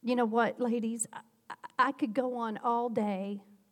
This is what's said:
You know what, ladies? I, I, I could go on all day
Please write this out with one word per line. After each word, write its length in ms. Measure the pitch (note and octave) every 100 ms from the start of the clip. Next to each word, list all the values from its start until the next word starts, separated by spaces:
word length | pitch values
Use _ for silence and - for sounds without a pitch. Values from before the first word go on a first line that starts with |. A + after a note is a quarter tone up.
You 140 | A#3+ B3
know 100 | A#3
what, 340 | A3+ A3+ -
ladies? 460 | B3 A#3+ A3+ A3+ -
I, 80 | - - _ _
I, 60 | - - -
I 140 | B3
could 200 | C4+ C#4
go 240 | G#3 B3+ A#3+
on 220 | A#3 G#3+
all 320 | - A#3 B3
day 520 | A3 G#3 F#3+ G3 G3+ - - _